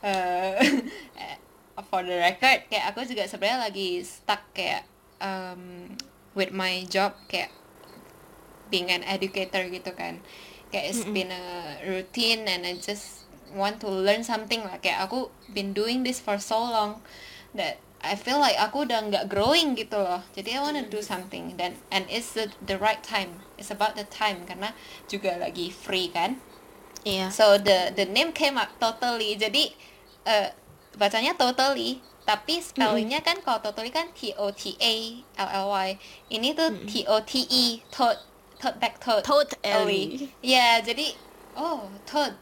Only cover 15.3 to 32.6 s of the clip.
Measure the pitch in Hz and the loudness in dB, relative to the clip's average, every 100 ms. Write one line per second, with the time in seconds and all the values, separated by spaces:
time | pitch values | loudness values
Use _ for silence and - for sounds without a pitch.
15.3 | - - 196 196 196 220 247 254 247 - | -10 -10 -6 -4 0 0 2 0 -2 -2
16.3 | 202 202 220 240 226 208 220 - - - | -4 0 0 2 2 0 -2 -16 -20 -18
17.3 | - - 214 165 - - - - 196 233 | -20 -16 -4 -4 -4 -14 -10 -4 -4 0
18.3 | 277 277 196 214 262 285 233 214 202 196 | 4 4 4 2 0 0 0 0 0 0
19.3 | 202 220 320 311 240 214 208 190 180 190 | 2 4 6 4 0 -2 0 0 -2 -6
20.3 | - 202 247 285 294 226 214 208 185 185 | -10 -6 -2 -2 -2 -4 -6 -6 -6 -6
21.3 | 170 170 175 175 175 - 196 190 226 233 | -10 -10 -4 -6 -6 -2 -2 -2 -6 -4
22.3 | - 214 - 190 190 208 214 - 214 185 | -4 -6 -6 -4 0 2 0 -2 -4 -4
23.3 | 170 - - 214 202 214 208 208 - 214 | -10 -18 -16 -12 -2 -2 -2 -10 -2 -2
24.3 | 185 180 180 202 226 - - - 202 202 | -2 -8 -8 -8 -8 -18 -20 -8 -4 -2
25.3 | 175 175 170 175 190 - 190 175 175 175 | -2 -4 -4 -6 -8 -2 -2 0 0 -2
26.3 | 262 - - - - - - 214 190 190 | -2 -10 -20 -20 -20 -20 -10 -4 -2 -2
27.3 | 196 214 202 202 185 180 190 190 208 330 | 6 10 10 8 6 6 0 0 2 2
28.3 | 320 294 269 214 - 233 226 247 233 220 | 2 2 2 -2 0 0 0 -2 0 -2
29.3 | 208 220 240 311 - - - - - - | 0 0 2 0 -2 -20 -20 -20 -10 2
30.3 | 214 196 - - - - - 202 220 254 | 2 2 -6 -20 -20 -20 0 2 4 0
31.3 | 349 254 247 262 269 233 254 - - - | 2 2 4 2 2 -2 -6 -10 -10 0
32.3 | 208 - 330 | 0 2 -4